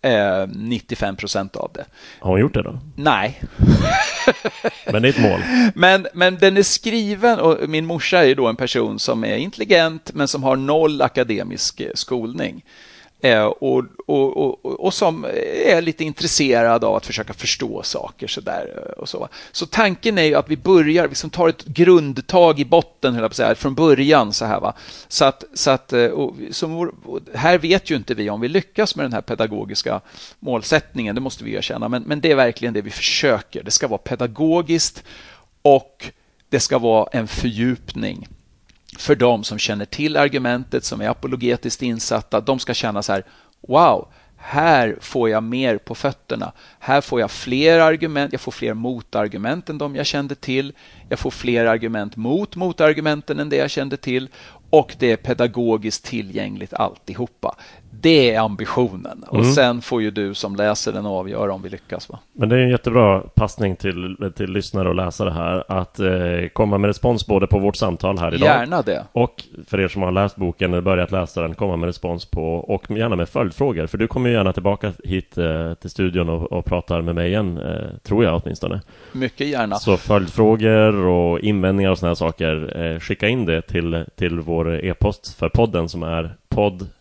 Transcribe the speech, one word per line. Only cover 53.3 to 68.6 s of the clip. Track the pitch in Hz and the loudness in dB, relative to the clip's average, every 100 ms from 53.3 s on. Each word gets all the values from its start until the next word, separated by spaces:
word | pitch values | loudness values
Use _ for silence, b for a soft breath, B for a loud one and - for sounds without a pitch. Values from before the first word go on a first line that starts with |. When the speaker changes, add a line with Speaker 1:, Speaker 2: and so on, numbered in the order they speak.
| 147 | -6
Speaker 1:
än | 147 | -2
det | 143 | 0
jag | 139 | 0
kände | - 139 139 | -4 -6 -6
till. | - 127 131 B B B - | -4 -4 -4 B B B 4
Och | 156 - - | 4 4 0
det | 127 | 2
är | 110 | 2
pedagogiskt | - 123 120 117 117 110 107 - - | 0 0 0 0 0 0 -2 -8 -8
tillgängligt | 117 101 101 101 101 95 | -10 -8 -8 -8 -10 -10
alltihopa." | - 98 95 - 92 123 _ - - B B - 107 | -4 -4 -4 -14 -8 -8 _ -8 -8 B B -20 -2
Det | 160 160 123 110 | 4 6 6 2
är | |
ambitionen. | 110 98 107 - 123 92 87 - - | 0 -2 -4 0 0 -2 -12 -16 -4
Och | 107 | 2
Speaker 2:
Mm. | 120 | 4
Speaker 1:
sen | 143 127 120 | 6 4 2
får | - 123 | -2 -2
ju | 107 | 0
du | 104 101 | -2 -4
som | 101 104 98 | -4 -6 0
läser | 104 104 - | 0 0 -2
den | 101 104 | -4 -4
avgöra | 95 95 107 104 | -6 -6 -4 -4
om | 95 | -4
vi | 92 | -8
lyckas, | 98 _ 90 - | -14 _ -12 -12
va? | 110 _ | -20 _
Speaker 2:
Men | - 107 | -4 2
det | 123 | 2
är | |
en | 127 | 4
jättebra | 123 - 117 107 95 | 2 2 4 6 4
passning | - - 107 - 104 90 | 2 0 0 -2 -4 -2
till, | 98 87 92 95 98 - | -4 -4 -8 -6 -8 -6
till | 95 | -4
lyssnare | 95 95 101 90 | -4 -4 -2 -2
och | 87 | 0
läsare | 92 - 101 | -2 -2 -4
här, | 82 85 90 - | -2 -2 -4 -2
att, | 95 90 - | -4 -4 -2
eh, | 95 92 87 87 87 | 0 0 0 -2 -4
komma | - 107 101 | -2 0 2
med | 101 | 0
respons | 101 123 117 - | 0 0 0 2
både | 98 98 | 2 4
på | 101 | 2
vårt | 98 98 | 2 0
samtal | 104 87 95 95 | -2 -2 -2 -2
här | 85 82 | -2 2
idag. | 90 | 4
Speaker 1:
Gärna | 139 | 4